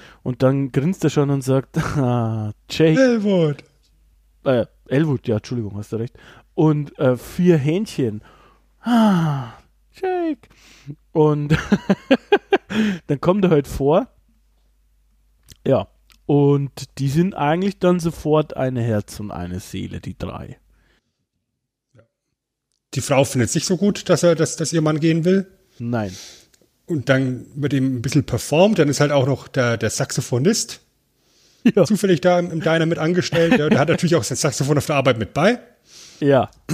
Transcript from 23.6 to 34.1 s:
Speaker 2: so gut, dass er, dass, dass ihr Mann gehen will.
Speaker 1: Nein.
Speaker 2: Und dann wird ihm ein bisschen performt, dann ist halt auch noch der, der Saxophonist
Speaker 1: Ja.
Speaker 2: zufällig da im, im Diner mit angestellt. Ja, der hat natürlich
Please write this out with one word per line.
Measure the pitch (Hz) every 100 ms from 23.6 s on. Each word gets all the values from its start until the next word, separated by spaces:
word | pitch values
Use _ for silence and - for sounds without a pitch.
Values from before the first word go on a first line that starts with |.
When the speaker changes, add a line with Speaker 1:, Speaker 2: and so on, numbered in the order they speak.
| -
Speaker 2:
so | 175
gut, | 202 196 -
dass | 170
er, | 175
dass, | 156 160 -
dass | 160
ihr | 165
Mann | 151 156
gehen | 165 160
will. | 170 190 190 _ _ _
Speaker 1:
Nein. | 117 120 101 95 - - _ _ _ _ -
Speaker 2:
Und | 156 117
dann | 131 131 127 -
wird | 147 139
ihm | 139 131 127
ein |
bisschen | 131 147
performt, | - 117 - 151 202 202
dann | 147
ist | 135
halt | 147
auch | 143 127
noch | 127 -
der, | 139 120 113
der | 110
Saxophonist | - 139 - - 120 160 226 - - _ _ _ _ _ _ _ _
Speaker 1:
Ja. | 240 -
Speaker 2:
zufällig | 175 214 196 170
da | 180 180
im, | 175
im | 165
Diner | 160 165
mit | 165 170
angestellt. | 160 180 - 170 165 247
Ja, | 151
der | 185
hat | 151
natürlich | 147 175